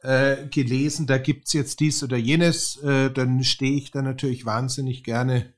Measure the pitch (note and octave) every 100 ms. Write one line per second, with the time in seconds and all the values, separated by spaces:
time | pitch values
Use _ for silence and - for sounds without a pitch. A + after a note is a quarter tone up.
0 | C3 C3 C3+ C3+ C#3+ - B2 C3 D3 -
1 | C#3+ C3 C3+ - - D#3 C3+ - D#3 -
2 | C3+ B2+ A#2 D#3+ E3+ E3 - - D3 C3+
3 | C3+ C3+ B2+ B2+ C3 - C3 C#3+ C#3 C#3
4 | C3+ C3 C#3 B2+ A2+ A2 C3 C3 C3 B2+
5 | - A#2 C3 B2 -